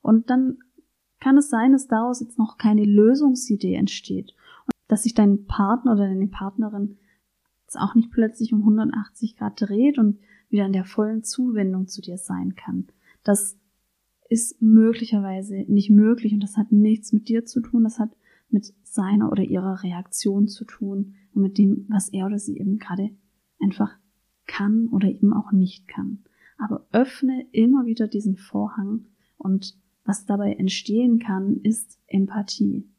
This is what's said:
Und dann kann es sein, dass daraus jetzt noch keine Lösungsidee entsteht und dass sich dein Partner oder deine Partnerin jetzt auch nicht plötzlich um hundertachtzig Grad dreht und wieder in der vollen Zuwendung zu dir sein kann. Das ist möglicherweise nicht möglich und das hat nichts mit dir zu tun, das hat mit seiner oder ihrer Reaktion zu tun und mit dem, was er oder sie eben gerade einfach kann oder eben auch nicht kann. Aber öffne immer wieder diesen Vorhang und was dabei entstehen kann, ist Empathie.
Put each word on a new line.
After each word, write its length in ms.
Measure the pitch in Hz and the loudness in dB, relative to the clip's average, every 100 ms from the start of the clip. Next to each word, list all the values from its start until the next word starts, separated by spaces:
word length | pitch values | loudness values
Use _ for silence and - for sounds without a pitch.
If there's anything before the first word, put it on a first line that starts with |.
Und 300 | 190 226 226 | 4 2 4
dann 280 | 254 262 254 _ _ _ _ _ _ | 0 0 -4 _ _ _ _ _ _
kann 160 | 269 269 | 4 4
es 120 | 285 | 4
sein, 240 | 226 247 | 0 4
dass 160 | 269 262 | 4 2
daraus 320 | 220 233 247 | -2 -2 -6
jetzt 180 | 233 - | -8 -4
noch 200 | 220 - | -4 0
keine 260 | 220 214 | 2 4
Lösungsidee 880 | 208 202 214 269 294 247 - 208 185 | 4 6 6 6 2 0 -2 -2 -2
entsteht 600 | 185 196 - - 190 202 _ _ - - | -2 -2 -4 -10 -10 -10 _ _ -20 -12
und 60 | - _ | -12 _
dass 160 | 214 | -2
sich 120 | 233 | 0
dein 320 | 226 208 202 - | 2 4 2 -2
Partner 480 | - 196 240 254 | -4 -2 0 0
oder 120 | 214 202 | 0 0
deine 220 | 190 196 | -2 -4
Partnerin 680 | 185 190 196 214 208 202 202 _ _ _ _ _ _ | -6 -12 -6 -8 -6 -8 -10 _ _ _ _ _ _
jetzt 140 | _ - | _ -8
auch 200 | 202 233 | 0 0
nicht 160 | 226 | 0
plötzlich 400 | - 220 226 226 | 0 -2 -2 -2
um 120 | 214 | 2
hundertachtzig 720 | 214 214 220 - 202 - 226 _ | 2 2 0 -4 -10 -8 -10 _
Grad 240 | 208 202 | -10 -6
dreht 380 | 208 202 269 285 | -4 0 0 4
und 200 | 214 202 _ _ _ | 2 0 _ _ _
wieder 160 | 202 | -2
in 80 | 196 | 0
der 120 | 190 | -2
vollen 400 | 185 - 214 220 | -4 -4 -4 -4
Zuwendung 640 | 220 - 254 220 196 185 185 | -8 -4 -4 -2 -2 -4 -6
zu 140 | 196 | -10
dir 160 | 185 185 | -14 -14
sein 360 | - 185 180 | -10 -8 -8
kann. 320 | 185 - 185 185 _ _ _ | -10 -10 -10 -10 _ _ _
Das 340 | - 202 - - _ _ _ _ _ _ _ | 0 0 -2 -12 _ _ _ _ _ _ _
ist 340 | 226 - - | -2 -2 2
möglicherweise 1000 | 220 220 220 226 226 214 196 190 196 196 - | 6 8 6 0 -2 -4 -4 -8 -8 -10 0
nicht 240 | 202 202 | 0 6
möglich 440 | 208 214 233 214 | 6 6 2 0
und 60 | 208 | -2
das 160 | 202 - | -4 -4
hat 140 | 208 | 2
nichts 420 | 208 214 220 - | 4 4 2 0
mit 160 | 214 - | -2 0
dir 160 | 226 233 | -4 -4
zu 160 | - | -8
tun, 200 | 233 233 | -2 0
das 160 | 220 233 | 0 0
hat 120 | 220 _ _ _ _ | -8 _ _ _ _
mit 220 | 202 202 _ | -2 -2 _
seiner 480 | _ - 190 208 214 | _ -6 0 0 0
oder 100 | 202 | -2
ihrer 400 | 190 185 190 185 | -2 -2 -4 -6
Reaktion 640 | 185 175 190 - - 196 214 | -8 -10 -10 -6 -4 0 -2
zu 180 | 202 | -2
tun 500 | 220 - 202 196 196 - _ | -18 -12 -8 -6 -8 -12 _
und 80 | - | -2
mit 160 | 196 196 | -2 2
dem, 280 | 196 202 - | 2 2 -2
was 220 | 214 - | -4 -2
er 160 | 190 190 | -6 -6
oder 120 | 208 | -6
sie 200 | - 294 | -8 -6
eben 200 | 196 214 | -4 -4
gerade 320 | - 180 202 - _ _ _ _ | -6 -8 -8 -10 _ _ _ _
einfach 300 | 196 - 202 - _ _ _ _ - | -4 -2 -4 -6 _ _ _ _ -16
kann 400 | - 202 220 226 | -6 -2 0 0
oder 200 | 226 190 | 0 0
eben 240 | - 202 | 2 2
auch 180 | 208 - | 2 0
nicht 380 | 196 185 - - | 0 0 -4 -18
kann. 320 | - 196 202 _ _ _ _ | -12 -10 -10 _ _ _ _
Aber 280 | 214 214 _ | -8 -8 _
öffne 520 | 214 262 - 254 262 247 | 0 0 -2 -4 -4 -4
immer 360 | - 226 277 240 | 2 4 4 2
wieder 200 | 226 214 | -4 -4
diesen 300 | 202 208 190 | -2 -4 -6
Vorhang 680 | - 202 208 202 196 220 - _ _ _ | -6 -6 -6 -6 -8 -8 -10 _ _ _
und 400 | 196 190 - _ _ _ | -4 -4 -4 _ _ _
was 200 | - 208 | -6 -6
dabei 300 | - 202 202 | -4 -2 -2
entstehen 640 | 208 190 - - 208 247 233 | -2 -4 -4 -4 0 2 0
kann, 400 | 233 190 196 202 | 0 -4 -2 -2
ist 400 | 208 220 - _ _ | -2 -4 -6 _ _
Empathie. 840 | 196 196 214 196 - 208 - - | -2 -2 -4 -8 -6 -6 -6 -10